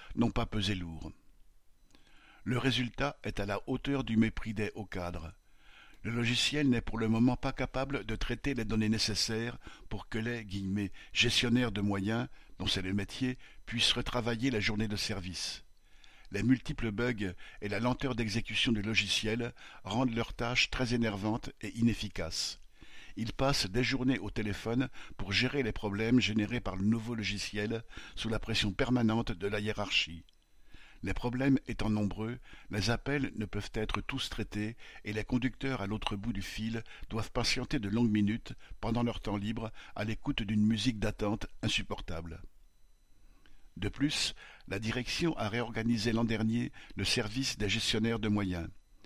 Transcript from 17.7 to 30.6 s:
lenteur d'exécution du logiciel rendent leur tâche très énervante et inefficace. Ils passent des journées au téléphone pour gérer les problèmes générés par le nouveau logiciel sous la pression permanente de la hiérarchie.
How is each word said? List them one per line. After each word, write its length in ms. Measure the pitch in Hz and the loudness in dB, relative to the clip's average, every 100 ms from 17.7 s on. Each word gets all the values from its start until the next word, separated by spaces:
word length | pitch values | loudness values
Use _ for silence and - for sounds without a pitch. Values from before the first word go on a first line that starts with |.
| 101 | 0
lenteur 340 | 120 127 139 | 0 0 0
d'exécution 580 | 120 113 107 - - - | -2 0 0 0 0 2
du 120 | 110 | 2
logiciel 720 | 104 104 101 - 110 113 120 - - - | 2 0 2 2 0 0 -2 -8 -16 -12
rendent 300 | - 110 131 | -4 2 2
leur 220 | 113 113 - | 2 -2 -2
tâche 340 | 120 123 - | 0 2 2
très 240 | - 123 | 0 0
énervante 560 | 120 113 98 107 113 - - | 2 2 0 0 -2 -4 -10
et 140 | 107 107 | -8 2
inefficace. 840 | 117 101 104 - 80 - - - - - - - - - | 2 2 -4 -4 -4 -2 -4 -8 -16 -18 -16 -14 -10 -6
Ils 180 | 113 | -4
passent 320 | - 135 143 95 | 2 2 2 2
des 180 | 113 | 0
journées 360 | 123 135 127 117 | 2 2 2 2
au 100 | 101 | -2
téléphone 600 | - 104 98 110 120 127 - - - | -2 -2 -2 0 0 0 -4 -10 -6
pour 140 | 95 | 0
gérer 320 | 98 123 143 | 2 2 2
les 80 | 113 | 0
problèmes 480 | - 107 98 113 123 | 0 -2 0 6 6
générés 420 | 104 110 104 120 | 6 2 2 0
par 140 | 104 95 | -2 0
le 100 | 101 | 2
nouveau 300 | 117 110 113 | 2 0 -4
logiciel 680 | 98 104 - 104 107 113 - - - - | -2 -4 -4 -2 -2 -2 -6 -12 -10 -6
sous 140 | 113 | -2
la 80 | 110 | -2
pression 340 | - 113 104 | 0 2 2
permanente 600 | 95 170 123 113 113 117 | 2 4 6 6 4 2
de 160 | 90 101 | -2 -2
la 120 | 104 | 0
hiérarchie. 640 | 104 104 98 - - 82 - _ _ - | -2 -2 0 0 0 -4 -14 _ _ -20